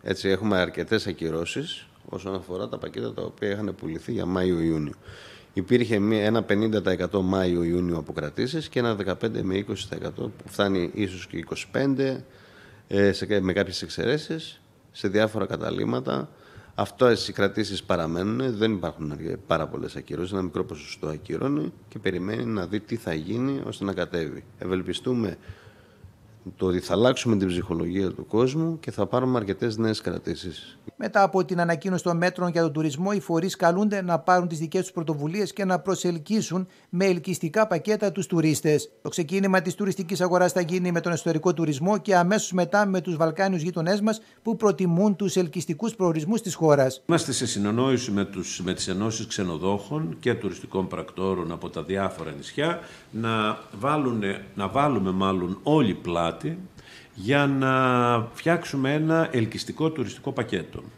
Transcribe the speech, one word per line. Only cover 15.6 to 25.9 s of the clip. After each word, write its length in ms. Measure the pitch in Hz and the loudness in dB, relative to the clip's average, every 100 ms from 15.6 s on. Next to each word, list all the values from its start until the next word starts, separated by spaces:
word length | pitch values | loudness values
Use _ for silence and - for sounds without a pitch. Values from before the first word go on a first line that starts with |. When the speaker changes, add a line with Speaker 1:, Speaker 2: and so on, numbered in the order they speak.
| 80 87 107 123 131 139 156 - - - - - | -4 -2 -2 -2 -2 -4 -4 -12 -20 -20 -12 -4
Speaker 1:
Αυτές 520 | 101 - 127 107 - | -4 4 4 4 0
οι 60 | |
κρατήσεις 500 | - 98 107 101 95 | 0 0 0 -4 -6
παραμένουν, 720 | - 90 82 85 98 117 131 104 | -2 -2 0 -2 -2 -2 -2 0
δεν 140 | 110 | 0
υπάρχουν 400 | 101 85 73 76 | 0 -4 -6 -8
αρκε-, 260 | 73 80 87 - | -6 -8 -8 0
πάρα 200 | 82 76 | 0 0
πολλές 280 | 78 - - | -6 -8 -10
ακυρώσεις, 360 | - 76 90 | -10 -8 -4
ένα 100 | 98 | -4
μικρό 220 | 92 85 | -4 -4
ποσοστό 440 | 92 78 - - 78 | -6 -8 -14 -10 -8
ακυρώνει 680 | 76 - 80 135 147 175 - - | -8 -6 -4 -2 -2 -4 -10 -16
και 100 | - | -4
περιμένει 460 | 98 90 95 113 120 | -4 -2 -4 -4 -4
να 200 | 107 87 | -4 -2
δει 140 | 104 | -4
τι 160 | - 113 | -4 -6
θα 180 | - | -4
γίνει 480 | 80 80 113 135 139 - | -4 -4 -2 -2 -4 -6
ώστε 180 | 110 | -6
να 100 | 98 | -4
κατέβει. 500 | 90 80 85 76 65 - - | -4 -2 -2 -4 -8 -16 -10
Ευελπιστούμε 800 | 90 95 90 85 127 123 104 - - - - - - | -4 -2 -2 -6 -2 0 -2 -4 -14 -20 -20 -20 -20